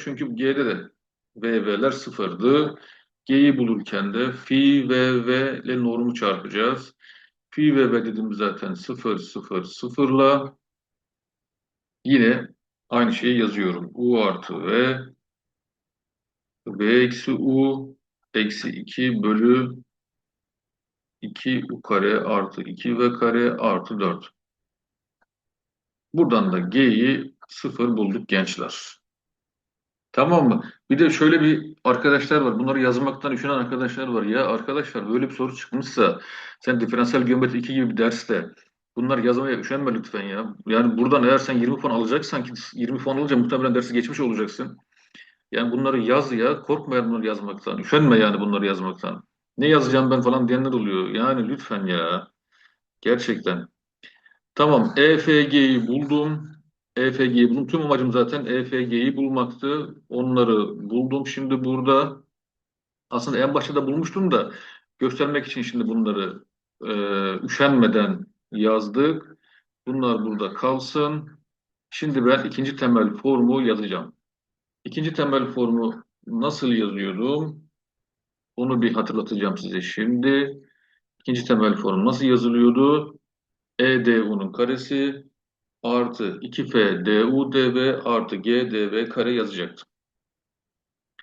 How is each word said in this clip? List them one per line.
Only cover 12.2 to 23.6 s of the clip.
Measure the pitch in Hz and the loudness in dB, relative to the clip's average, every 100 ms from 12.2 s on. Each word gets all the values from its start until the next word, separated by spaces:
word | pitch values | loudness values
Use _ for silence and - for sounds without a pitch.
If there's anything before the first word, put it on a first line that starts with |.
| 113 123 - _ _ _ - | 4 2 -4 _ _ _ -4
aynı | 120 113 | 0 2
şeyi | - 120 120 | 0 0 2
yazıyorum. | 107 101 92 87 87 | 0 0 -2 -4 -8
U | 123 123 117 | -2 2 2
artı | 101 90 - 87 87 | 2 -2 -8 -8 -2
V, | 113 131 127 - _ _ _ _ _ _ _ _ _ _ _ _ _ _ _ 113 | 0 0 -2 -10 _ _ _ _ _ _ _ _ _ _ _ _ _ _ _ -12
V | 98 104 123 | -2 2 4
eksi | 123 - - 127 | 4 0 -4 -2
U, | 135 135 135 135 135 - _ _ _ | 2 2 2 -2 -8 -18 _ _ _
eksi | 110 107 - 110 | -2 -2 -4 -8
iki | - - - 127 110 | -10 -10 -4 -2 0
bölü | 107 107 120 127 127 - - _ _ _ _ _ _ _ _ _ _ _ _ _ | 0 4 4 4 0 -8 -20 _ _ _ _ _ _ _ _ _ _ _ _ _
iki | 113 - 131 127 - | -16 -8 -4 -4 -4
U | - | -10
kare | - 101 101 110 | -2 2 2 2
artı | - 101 95 - | 0 -2 -4 -8
iki | - - 120 117 | -12 -8 -4 0
V | 123 | 0
kare | 120 120 117 120 | 2 0 2 0
artı | 120 | 0